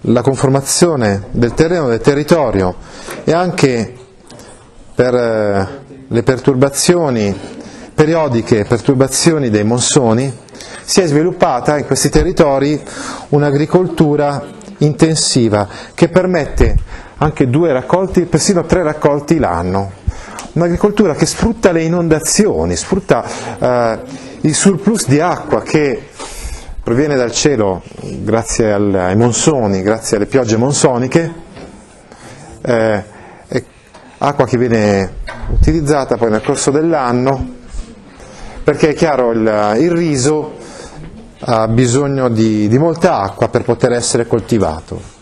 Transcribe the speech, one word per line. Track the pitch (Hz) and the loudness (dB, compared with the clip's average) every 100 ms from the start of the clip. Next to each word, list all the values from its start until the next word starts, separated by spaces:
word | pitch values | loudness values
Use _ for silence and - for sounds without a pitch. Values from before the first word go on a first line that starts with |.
la | - 120 | 2 2
conformazione | 120 131 131 135 135 - 175 151 107 101 - | 2 0 0 0 0 0 2 2 0 -2 -4
del | 123 117 | -2 -2
terreno, | 113 165 180 135 | 2 0 2 0
del | 113 | 2
territorio | - 143 147 170 127 98 92 87 - - - - | 2 0 2 2 2 0 0 -4 -16 -18 -16 -6
e | - | -2
anche | 165 180 - 139 120 101 - - - - - - - - - - | 0 0 0 0 0 -4 -10 -20 -20 -20 -20 -20 -20 -20 -20 -10
per, | - 123 123 | 0 2 2
eh, | 117 110 104 98 95 - - - - | 0 0 0 0 -2 -8 -18 -20 -4
le | 113 | -2
perturbazioni | 110 123 - 127 139 139 - 175 156 117 101 98 - - - - - - | 0 0 0 2 0 2 2 2 2 0 0 -2 -10 -16 -18 -20 -10 0
periodiche, | 156 165 151 117 107 113 101 | 2 2 0 0 2 0 2
perturbazioni | 117 - 131 131 - 170 156 127 | 0 2 2 2 2 2 2 2
dei | 107 | 2
monsoni, | 104 123 - 151 120 110 135 123 - - - - | 2 0 2 2 4 2 -2 -8 -18 -20 -18 -16
si | - - | -2 0
è | 175 | 2
sviluppata | 143 170 175 175 123 135 147 | 2 0 0 0 2 0 -2
in | - | 0
questi | 135 143 | -2 2
territori | 160 156 - 156 135 143 147 - - - - - | 2 0 2 4 4 0 -2 -6 -14 -12 -14 -2
un'agricoltura | 147 147 139 156 180 185 - 156 147 143 143 143 - - - | 0 2 0 2 2 0 2 2 2 0 -2 -8 -16 -20 -2
intensiva | 151 151 160 156 - 135 113 104 98 - - | 0 2 2 2 0 2 2 2 -2 -8 -18
che | - 170 | 0 2
permette | 185 180 175 135 - 123 - - - - - | 2 2 0 -2 2 2 2 -2 -14 -18 -4
anche | 151 147 131 | -4 0 0
due | 135 170 | 2 2
raccolti, | 127 123 175 190 185 170 | 0 0 0 2 0 0
persino | 156 - 180 165 | 0 2 0 2
tre | 180 | 0
raccolti | 156 151 151 143 147 165 | 0 0 0 0 0 0
l'anno. | 104 85 90 95 98 - - - - - - | 2 0 -2 -2 -4 -6 -8 -8 -16 -16 -8
Un'agricoltura | 156 175 175 208 208 196 139 | -2 0 2 0 2 0 2
che | 160 | -2
sfrutta | - 226 220 202 | 0 -2 2 2
le | 165 | 2
inondazioni, | 160 175 170 156 151 - 208 85 - 87 | 0 0 2 0 0 2 2 2 -2 -4
sfrutta, | - 196 - 131 - - - - | -2 -4 0 0 0 -10 -12 -4
eh, | 127 123 117 110 - - - - | 0 2 0 -2 -8 -16 -16 -4
il | 156 | -2
surplus | 151 196 185 - 220 - | 2 2 2 0 0 2
di | 143 | 2
acqua | 170 151 - 113 | 2 -2 -2 -2
che | - 156 147 113 - - - - - - - - | 0 0 0 -2 -8 -16 -14 -12 -10 -12 -12 -8
proviene | - 117 147 139 | -2 0 2 0
dal | 120 | -2
cielo | - 151 127 101 90 - - | 0 0 2 0 -2 -8 -16
grazie | 95 67 101 110 110 - 110 | -12 -8 0 0 0 0 0
al, | 101 101 | 2 2
ai | 95 90 101 | 2 2 2
monsoni, | 120 110 - 143 104 98 | 2 2 0 2 0 0
grazie | 95 110 - 104 | 0 -2 -2 -2
alle | 104 | 0
piogge | 131 117 110 | 0 2 0
monsoniche, | 131 139 151 120 127 165 165 165 - - - - - - - - - - - - | 0 2 2 2 0 0 -2 -8 -18 -20 -20 -20 -20 -20 -20 -20 -20 -20 -20 -10
eh, | - 117 110 104 95 - - - - | -2 0 0 -2 -6 -20 -20 -20 -8
è | - - - _ - - - | -8 -8 -20 _ -20 -20 -4
acqua | - - 127 | -2 0 0
che | 120 | 2
viene | 123 113 104 98 95 - - - - | 2 2 2 2 -2 -6 -12 -10 -2
utilizzata | - - 160 143 151 127 117 | 4 4 4 2 0 0 0
poi | 117 | 0
nel | 107 | 0
corso | 123 135 - | 0 -2 0
dell'anno, | 139 165 156 123 123 131 131 127 - - - - - - - - - - - - | 0 2 0 0 0 0 -2 -6 -12 -12 -12 -12 -18 -20 -20 -20 -18 -18 -4 -2
perché | 143 160 | 2 0
è | |
chiaro, | 139 165 135 120 | 2 2 2 2
il, | 117 110 107 104 110 | 2 2 2 2 2
il | 165 | 2
riso | 170 170 139 127 151 139 - - - - - - - - - - | 2 0 0 0 0 -4 -14 -18 -18 -18 -18 -18 -20 -20 -12 -2
ha | 113 110 | 0 2
bisogno | 113 127 127 143 135 127 | 2 2 2 0 0 0
di, | 110 113 107 104 | 2 2 2 2
di | 123 | 2
molta | 165 160 180 131 | 2 2 0 0
acqua | 98 - 120 | -2 -2 -2
per | 123 | -2
poter | - 113 127 | -2 0 0
essere | 120 117 120 113 | 0 0 -2 0
coltivato. | 120 - 113 85 80 - 85 - - | -2 0 0 0 -4 -10 -14 -14 -20